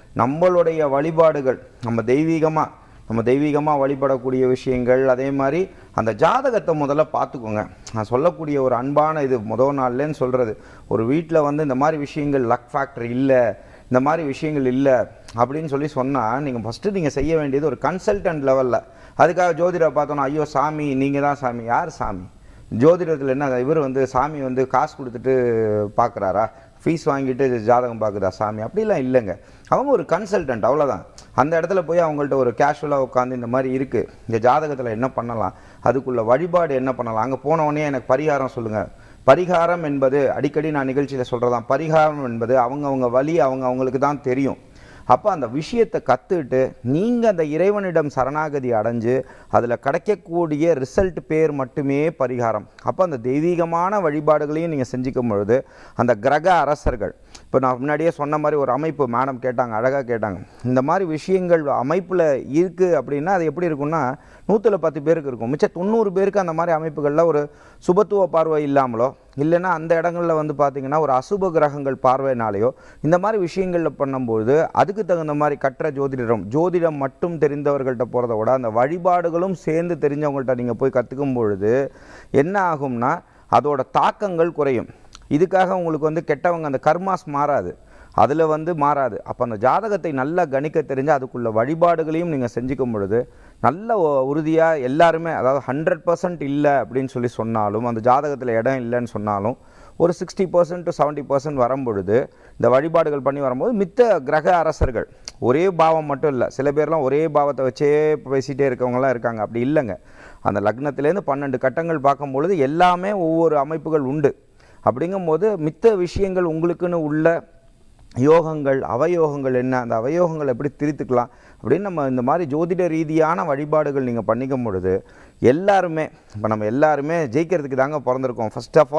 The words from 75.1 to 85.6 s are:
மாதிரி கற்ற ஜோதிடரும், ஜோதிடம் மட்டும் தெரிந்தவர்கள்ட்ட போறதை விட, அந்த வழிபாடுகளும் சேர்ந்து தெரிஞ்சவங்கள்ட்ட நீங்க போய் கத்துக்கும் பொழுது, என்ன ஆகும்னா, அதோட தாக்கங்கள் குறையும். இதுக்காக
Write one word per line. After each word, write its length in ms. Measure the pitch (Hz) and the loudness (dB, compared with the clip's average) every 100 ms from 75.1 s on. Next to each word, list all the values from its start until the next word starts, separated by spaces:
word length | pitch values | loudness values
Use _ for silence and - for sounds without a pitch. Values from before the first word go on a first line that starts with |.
| 175 151 147 | -2 0 0
மாதிரி 160 | 151 143 135 | 0 0 -4
கற்ற 260 | 127 160 135 | -2 -6 -2
ஜோதிடரும், 480 | 139 131 117 113 95 | -4 -2 0 -2 0
ஜோதிடம் 440 | 143 175 175 165 147 | 0 2 2 0 0
மட்டும் 320 | 135 - 175 160 | -6 -4 -4 0
தெரிந்தவர்கள்ட்ட 640 | 147 143 143 143 131 120 117 | 0 2 0 0 -2 -2 -2
போறதை 240 | 123 120 110 | -2 0 0
விட, 120 | 110 131 | 2 0
அந்த 120 | 117 110 | 0 0
வழிபாடுகளும் 800 | 139 180 180 180 170 170 190 180 - | 0 0 0 0 0 -2 -2 -4 -2
சேர்ந்து 320 | 160 175 156 147 | -2 -2 -2 -2
தெரிஞ்சவங்கள்ட்ட 500 | 147 151 139 127 123 | 0 -2 -2 -2 -2
நீங்க 140 | 123 113 | -2 0
போய் 140 | 135 131 | 0 0
கத்துக்கும் 380 | 117 131 139 123 | -2 -4 -2 0
பொழுது, 360 | 107 98 104 131 135 - - - - - | 0 2 2 2 0 -8 -20 -20 -2 0
என்ன 140 | 160 202 180 | 2 0 0
ஆகும்னா, 400 | 151 139 120 127 170 - _ - | -2 -4 -2 -2 -2 -8 _ 2
அதோட 320 | 113 139 139 127 147 | 2 2 -2 0 0
தாக்கங்கள் 580 | 180 - 202 165 170 151 | 0 -2 -4 0 0 0
குறையும். 300 | 139 117 - - - - - | 0 0 -4 -14 -20 -18 -4
இதுக்காக 480 | 143 180 185 | 0 2 2